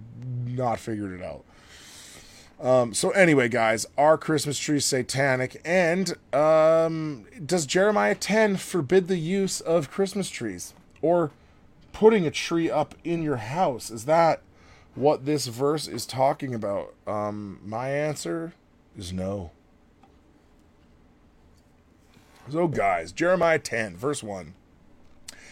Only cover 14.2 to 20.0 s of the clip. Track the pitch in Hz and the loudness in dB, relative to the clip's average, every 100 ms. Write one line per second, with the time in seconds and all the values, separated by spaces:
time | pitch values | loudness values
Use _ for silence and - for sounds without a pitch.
14.2 | 165 131 - _ - - - - 139 139 | 4 2 -6 _ -20 -20 -18 0 2 2
15.2 | 131 147 123 113 139 156 - 113 - 123 | 0 -2 -2 -2 0 0 -4 -10 -8 0
16.2 | 135 156 135 117 104 98 58 - - 104 | 0 0 -6 -6 -4 -4 -6 -12 -8 -4
17.2 | 104 104 101 - 101 110 131 143 151 139 | -4 -6 -12 -14 -10 -8 -4 -4 -4 -6
18.2 | 170 165 165 - _ _ _ - 87 92 | -6 -8 -8 -14 _ _ _ -16 -10 -6
19.2 | 95 101 85 - _ _ _ _ | -6 -6 -10 -16 _ _ _ _